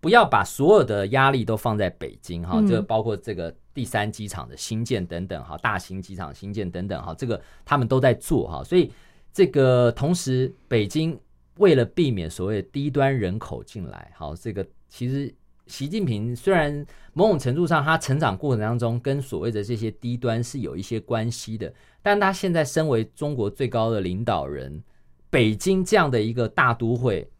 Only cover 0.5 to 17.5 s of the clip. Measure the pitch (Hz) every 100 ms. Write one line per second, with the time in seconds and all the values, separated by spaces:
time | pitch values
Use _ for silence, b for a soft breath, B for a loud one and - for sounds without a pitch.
0.5 | - 143 208 127 104 101 131 135 135 107
1.5 | 110 120 104 95 - 71 53 - 85 87
2.5 | 220 208 113 - 110 110 104 - 90 82
3.5 | - _ - 117 107 104 - 104 92 58
4.5 | - - 110 117 113 87 85 90 82 -
5.5 | 78 - 101 - 95 92 92 80 - 98
6.5 | 104 92 87 95 82 69 80 127 110 b
7.5 | b - 143 117 131 127 117 - 147 71
8.5 | 78 - 180 - B B B B - 185
9.5 | 147 131 123 120 117 131 175 - 127 131
10.5 | - _ 117 101 151 160 147 _ _ _
11.5 | - 196 139 117 - 151 104 80 - 92
12.5 | 107 92 143 143 135 135 135 98 104 -
13.5 | 60 53 113 80 50 50 - 76 80 117
14.5 | 98 92 - _ - 123 135 139 - _
15.5 | _ _ - 139 214 185 104 113 123 -
16.5 | 185 147 143 - b b - 214 170 123